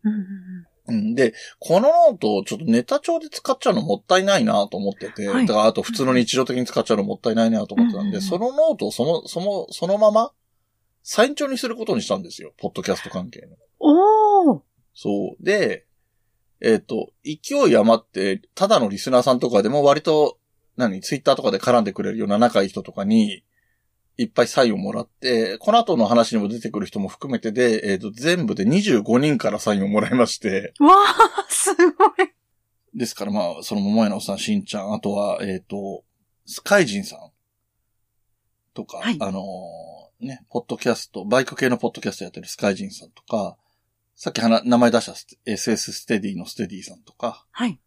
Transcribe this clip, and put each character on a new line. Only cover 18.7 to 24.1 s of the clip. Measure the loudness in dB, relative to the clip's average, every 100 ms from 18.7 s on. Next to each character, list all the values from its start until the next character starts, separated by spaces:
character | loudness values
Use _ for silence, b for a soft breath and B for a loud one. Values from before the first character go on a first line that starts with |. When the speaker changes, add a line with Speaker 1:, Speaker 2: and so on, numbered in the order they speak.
| 2
Speaker 2:
の | 2
リ | -4
ス | 2
ナ | 2
ー |
さ | 4
ん | 0
と | 2
か | 2
で | 2
も | 4
割 | 4 4
と、 | 2 2 2 0 _ _ _ -4
何、 | -4 -2
Twitter | -6 -2 2 2
と |
か | 2
で | 0
絡 | 2 2
ん |
で | 2
く | -4
れ | -6
る | -4
よ | -2
う |
な | 2
仲 | 4 2
い | 0
い |
人 | -4
と | -12
か | -8 2
に、 | 2 2 -2 _ _ _ _ _ _ _